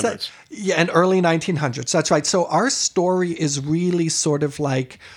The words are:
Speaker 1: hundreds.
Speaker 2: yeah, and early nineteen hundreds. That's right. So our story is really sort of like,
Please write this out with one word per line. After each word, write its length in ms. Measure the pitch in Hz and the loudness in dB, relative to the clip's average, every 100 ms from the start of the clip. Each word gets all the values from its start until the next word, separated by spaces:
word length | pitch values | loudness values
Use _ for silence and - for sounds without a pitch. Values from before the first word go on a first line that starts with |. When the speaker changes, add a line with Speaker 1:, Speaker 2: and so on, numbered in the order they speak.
Speaker 1:
hundreds. 280 | 233 - - - - | -2 -2 -10 -14 -18
Speaker 2:
yeah, 260 | 226 190 160 | -6 -2 0
and 140 | 175 | 2
early 260 | 160 185 190 | 4 4 4
nineteen 380 | 175 165 196 151 | 2 2 0 -2
hundreds. 340 | 143 127 123 | -2 -4 -2
That's 180 | 170 - | 0 2
right. 140 | 156 - | 2 2
So 200 | 185 165 | 0 0
our 240 | 156 247 | 0 0
story 640 | - - 185 180 185 180 | 0 -2 0 0 2 0
is 280 | 165 151 139 | -2 -2 -2
really 480 | 143 165 180 175 160 | -2 0 2 0 0
sort 340 | - 160 147 | 0 0 0
of 160 | 147 143 | -2 -2
like, 380 | 147 131 127 - - | -2 -2 -4 -10 -20